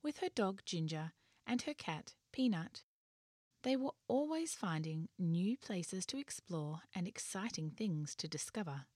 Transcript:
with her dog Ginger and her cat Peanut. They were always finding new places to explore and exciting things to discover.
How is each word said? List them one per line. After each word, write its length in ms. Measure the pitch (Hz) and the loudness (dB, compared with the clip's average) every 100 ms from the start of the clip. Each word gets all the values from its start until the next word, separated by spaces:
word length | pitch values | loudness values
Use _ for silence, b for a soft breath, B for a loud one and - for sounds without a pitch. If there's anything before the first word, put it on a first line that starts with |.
with 160 | 294 - | -4 -2
her 100 | 370 | -2
dog 260 | - 196 196 - | 2 2 2 -2
Ginger 460 | 175 160 156 160 - b b - | 0 0 0 -4 -8 b b -2
and 160 | 247 | 0
her 100 | - | 0
cat 400 | 294 - 156 - - _ | -4 -4 -6 -8 -18 _
Peanut. 500 | - 254 185 170 - - _ _ _ _ _ _ _ | 2 4 4 -2 -10 -18 _ _ _ _ _ _ _
They 140 | 254 262 | 2 2
were 160 | 269 - _ | 2 -4 _
always 440 | 247 302 320 330 | 4 4 2 0
finding 560 | - 190 160 160 160 160 - | -2 0 0 0 -2 -4 0
new 380 | 175 170 190 254 | 4 4 4 0
places 480 | - 196 165 190 | -2 -4 -2 -4
to 140 | - 269 | -4 -6
explore 640 | 285 - - 170 151 160 - | -6 -10 -4 -2 -2 -4 -6
and 140 | 202 180 | -4 -4
exciting 640 | - - 196 220 - 156 | -4 -6 -4 -4 -2 -4
things 440 | - 220 156 151 - | 0 0 2 -2 -4
to 120 | 156 | -6
discover. 560 | 151 - - 180 139 131 | -4 -4 -4 -4 -4 -8